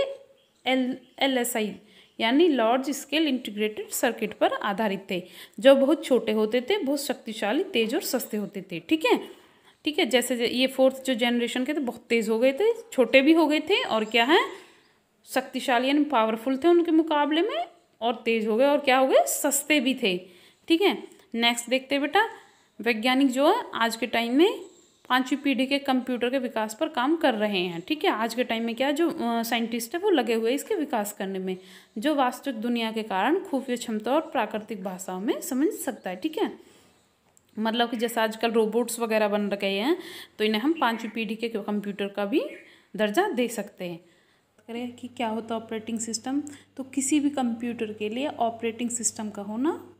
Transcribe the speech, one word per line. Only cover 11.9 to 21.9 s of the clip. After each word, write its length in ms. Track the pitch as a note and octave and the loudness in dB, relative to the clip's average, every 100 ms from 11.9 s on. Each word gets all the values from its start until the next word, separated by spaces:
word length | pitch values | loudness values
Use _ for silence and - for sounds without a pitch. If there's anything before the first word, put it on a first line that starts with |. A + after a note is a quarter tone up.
| A3+ - | -8 -2
तेज 200 | A#3 G#3 | 0 0
हो 100 | A3+ | 2
गए 140 | B3+ | 2
थे, 200 | C4+ G#4+ A#4 - | 2 2 0 -2
छोटे 280 | - A#3+ C4+ | 0 4 6
भी 120 | C4+ | 8
हो 140 | E4 D4+ | 6 6
गए 120 | D4+ | 2
थे 240 | D4+ G#4 | 2 0
और 220 | B4+ A3 G#3+ | 0 -2 0
क्या 180 | A#3 | 2
है, 220 | A#3+ F4 B4+ - - _ _ _ _ _ - | 4 4 2 -6 -18 _ _ _ _ _ -6
शक्तिशाली 600 | C4+ C4 B3+ B3+ A#3+ B3+ | -4 -4 -4 0 2 4
यानी 160 | C#4+ | 2
पावरफुल 540 | C#4+ B3 A3 A3 C4 C4 | 2 2 2 0 -2 2
थे 100 | E4 | 4
उनके 240 | F4 E4+ | 6 6
मुकाबले 500 | D#4+ D#4+ D4 D4 D4+ | 4 4 2 2 2
में 240 | G4+ D5+ F5 - _ _ | 0 -2 -6 -10 _ _
और 200 | A3+ A#3 - | -4 -2 0
तेज 220 | A3+ A3 | 0 2
हो 100 | A3 | 2
गए 80 | C#4 | 4
और 120 | C#4+ | 4
क्या 200 | C#4+ B3+ | 4 4
हो 100 | C4 | 6
गए, 180 | A#4 F5 | 4 4
सस्ते 520 | - D4 - - D4+ | 0 0 0 2 2
भी 200 | B3 C4 | 2 0
थे, 140 | G#3 F3+ - - - _ - | 0 -2 -6 -20 -20 _ 0
ठीक 140 | E4 | 2
है। 220 | G4 A#3+ - - _ A3+ | 4 0 -6 -20 _ 0
नेक्स्ट 340 | A#3 A#3+ - | 0 0 0
देखते 260 | B3+ C4 | -2 0